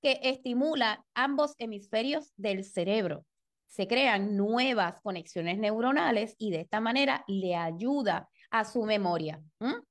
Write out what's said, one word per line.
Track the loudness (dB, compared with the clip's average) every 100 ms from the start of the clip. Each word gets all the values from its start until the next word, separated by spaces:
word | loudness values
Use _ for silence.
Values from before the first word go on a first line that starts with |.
Que | 2 2
estimula | 0 -2 -2 0 2 2 0 0 _
ambos | -2 0 2 0 -2
hemisferios | -8 -8 -4 -2 0 -2 -6 -6
del | -2 -2
cerebro. | -4 -2 0 2 0 -4 -12 _ _ _ _
Se | -6 0
crean | 2 4 2 0 0
nuevas | 2 2 2 2 0 -2
conexiones | -8 -8 -8 -4 -2 0
neuronales | 0 0 2 2 2 0 -2 -6
y | -4
de | -4
esta | -2 -2
manera | 0 2 2 0 -2
le | -2 0 0
ayuda | -2 -4 -2 0 2 0 -4 _ _
a | -2
su | 0 -2
memoria. | 0 2 2 0 -2 -8 -16 _
¿Mm? | -6 -4 -10